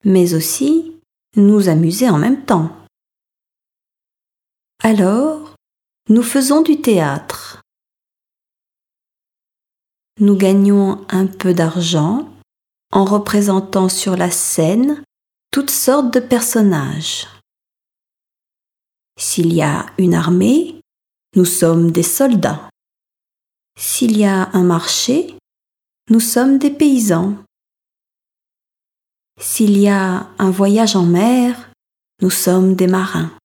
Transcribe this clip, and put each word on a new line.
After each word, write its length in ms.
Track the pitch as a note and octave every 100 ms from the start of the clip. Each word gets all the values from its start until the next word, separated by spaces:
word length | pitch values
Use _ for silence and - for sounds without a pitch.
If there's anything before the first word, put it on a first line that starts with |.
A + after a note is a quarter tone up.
mais 300 | G3+ F#3+ F3
aussi 640 | E3 D#3+ - C4+ E4 D#4+ - _ _ _ G#3
nous 320 | G3+ G#3 F#3+
amuser 400 | D#3+ E3 F#3+ B3
en 80 | D3+
même 260 | A3 C4+
temps. 320 | - F#3 D#3+ - - _ _ _ _ _ _ _ _ _ _ _ _ _ _ _ _ _ _ _
Alors, 720 | A3 G#3+ F#3 A3 D4+ D4+ D4+ _ _ _ _ _ -
nous 140 | A3
faisons 380 | A#3 C#4 C4 D4
du 200 | D#4+ D4+
théâtre. 800 | B3+ F#3+ D3+ C#3 - - - - _ _ _ _ _ _ _ _ _ _ _ _ _ _ _ _ _ _ _ _ _ _ _ _ _ -
Nous 160 | G3+ G3
gagnons 680 | G3 G3 G3+ G3+ G3 - -
un 200 | F#3+ F#3+
peu 260 | - F#3+
d'argent 760 | E3+ E3 F3 E3 E3+ D#3 A#3+ - - _ _ _ _ _
en 140 | G3 G3
représentant 840 | G#3 G3+ G#3 G3+ F#3+ G3 G3 F#3
sur 300 | - G3 F3+
la 120 | F3+
scène 720 | - - - D#3+ G#3+ C4+ D4 - _ _ _ _
toutes 200 | C#4 C#4
sortes 420 | - - C#4+ B3+
de 60 | B3
personnages. 1080 | A#3+ A#3+ A#3 A3+ G3+ D#3+ C3+ D3 D#3 - - - _ _ _ _ _ _ _ _ _ _ _ _ _ _ _ _ _ -
S'il 360 | - - E3
y 80 | E3
a 240 | D3+ C#3+ - -
une 180 | F3+ E3+
armée, 680 | E3 F3+ G3+ C#4+ E4+ - _ _ _ _ _ G3
nous 100 | F3
sommes 440 | - E3+ E3 E3+
des 140 | E3
soldats. 680 | E3+ - C#4 A3 - D3+ - _ _ _ _ _ _ _ _ _ _ -
S'il 420 | - - A#3+ G#3+
y 80 | G3+
a 240 | F#3+ F3+
un 100 | F#3
marché, 720 | F3+ E3+ - - - C#4+ - - _ _ _ _ _ _ -
nous 100 | A3+
sommes 400 | A3+ A#3+ C4 C#4
des 100 | C#4+
paysans. 680 | C#4+ D4+ C4 G#3+ E3 F#3+ G3+ _ _ _ _ _ _ _ _ _ _ _ _ _ _ _ _ _ _ _ _
S'il 380 | - - G#3 G3
y 80 | G3+
a 420 | G3 F#3+ F3+ - -
un 140 | G3
voyage 440 | F#3 G3 G#3 A3 G3
en 80 |
mer, 680 | F3 F3 A3+ B3 A#3+ A#3+ - _ _ _ _ _
nous 80 | F#3
sommes 460 | - - F#3 F#3 F#3
des 100 | F#3
marins. 500 | F#3 F#3 F3+ D#3+ -